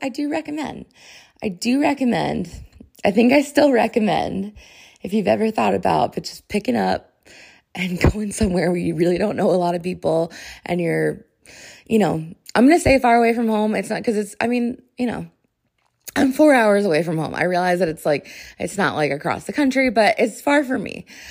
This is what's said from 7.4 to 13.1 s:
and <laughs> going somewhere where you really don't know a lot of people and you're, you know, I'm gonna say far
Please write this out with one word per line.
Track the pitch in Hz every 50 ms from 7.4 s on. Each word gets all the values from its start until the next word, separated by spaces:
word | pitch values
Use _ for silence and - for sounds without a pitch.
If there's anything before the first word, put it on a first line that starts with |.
| - - - _ _ _ -
and | 180 185 180 180 170
<laughs> | - -
going | - 214 214 202
somewhere | 190 - 220 196 180 175 160 175
where | 175 175
you | 175 165 165
really | 156 170 175 185 165
don't | 196 208 -
know | - 180 190
a | 170
lot | 185 175 175 175
of | 175 170
people | 180 180 165 - 165 160 165 165 170 - - - - - - -
and | - 180 180
you're, | 170 165 160 160 156 151 - - - _ _ _ _ - - - - - - - _
you | - 220 220
know, | 196 156 160 160 160 160 185 - _ - -
I'm | 208 240
gonna | 277 339 349
say | - - 269 262
far | - 247